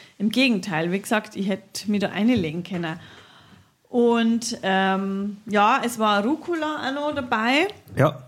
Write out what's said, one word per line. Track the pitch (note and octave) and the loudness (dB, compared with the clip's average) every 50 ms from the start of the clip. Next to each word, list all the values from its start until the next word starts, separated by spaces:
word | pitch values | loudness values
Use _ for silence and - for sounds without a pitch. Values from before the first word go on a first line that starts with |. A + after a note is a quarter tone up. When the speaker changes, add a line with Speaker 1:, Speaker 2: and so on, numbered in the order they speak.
| - - _ - | -20 -20 _ -4
Speaker 1:
Im | G3 A3 | -4 -2
Gegenteil, | A3 B3 C4+ C4 A#3 F#3 F3 G#3 E3+ D#3 E3 F3 F3+ | 0 2 2 2 2 0 -2 -2 -2 -2 -2 -2 -2
wie | G3 | -4
gesagt, | G3+ - A#3 G#3+ G#3+ - - | -2 -2 -2 -2 -2 -4 -6
ich | - G3 G3 | -6 -4 -4
hätte | F#3+ F#3+ - - - - - G3+ | -4 -4 -6 -10 -14 -10 -4 -4
mir | G#3 G3+ | -2 -2
da | G3+ - | -2 -2
einlegen | - F3+ G#3 A#3 B3+ A3+ F3 D#3 D3+ F3+ F3 | -2 0 2 2 2 2 0 -2 -4 -6 -8
können. | - G3 F3 E3+ D#3+ D#3+ E3+ - - - - - - - - - - - - _ _ _ _ _ _ | -6 -6 -6 -6 -6 -6 -8 -12 -18 -20 -20 -20 -20 -20 -20 -20 -20 -20 -20 _ _ _ _ _ _
Und, | - B3 A#3+ A#3 A#3 A#3 A3+ A3+ A#3 A3+ - - A#3 - - | 0 2 4 4 4 4 4 2 2 0 -2 -4 -6 -4 -2
ähm, | G3 F#3+ F#3+ F#3+ F#3+ F#3+ F#3+ G3 G3 G3 G3 G3+ G3+ G3+ G3+ - - | 0 2 2 4 2 2 0 0 -2 -4 -4 -4 -6 -6 -8 -6 -2
ja, | G3+ G#3 G3+ G#3+ B3+ C4 - | 2 4 4 4 4 2 0
es | A#3+ A#3+ A3+ | -2 -2 0
war | A3 G#3+ G#3 G3+ G3+ | 2 2 2 2 2
Rucola | A#3 D4+ D#4 - - F4 D#4+ D4+ D#4 D4+ D4 - C4 | 0 0 -2 -2 -4 -4 -4 -2 -4 -4 -4 -6 -6
auch | C4+ | -4
noch | D4 D4 D4+ D4+ | -4 -4 -4 -4
dabei. | C#4+ B3+ B3 B3 A3+ A3+ F#3 E3 G3 F4+ G4+ - - - - - - | -4 -4 -2 -2 0 2 2 4 4 2 2 -2 -6 -16 -6 0 2
Speaker 2:
Ja. | C3 - - - - | 2 2 2 -2 -12